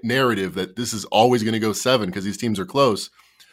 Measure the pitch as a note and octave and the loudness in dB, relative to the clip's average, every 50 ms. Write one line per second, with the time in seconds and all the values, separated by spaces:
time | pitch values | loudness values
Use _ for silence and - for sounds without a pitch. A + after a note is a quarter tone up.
0 | - A2+ B2 C3+ C3+ B2 A2+ G2 F#2+ F2+ E2 F#2+ F2+ F#2 - A2+ A#2+ A2 A2+ G#2 | -4 -2 0 2 2 2 2 0 -2 -4 -4 -6 -6 -6 -6 -8 -8 -6 -6 -8
1 | F#2+ - - G#2+ A2+ B2+ B2 B2 G#2+ A2+ A2+ A2 G#2+ A2 G2 - - B2 C3 A#2+ | -6 0 4 4 6 6 4 2 2 0 0 0 0 -2 -2 0 0 2 2 2
2 | G#2+ F2+ F2 G2+ F#2+ G#2 F#3 F#3+ B2 A#2 G#2+ F#2+ F#2 F#2 - C#3 C#3 B2+ G#2 - | 0 -2 -4 -4 -6 -6 -6 -4 -4 -4 -4 -4 -6 -2 0 2 2 2 2 0
3 | - - _ _ _ _ _ _ _ _ | -4 -12 _ _ _ _ _ _ _ _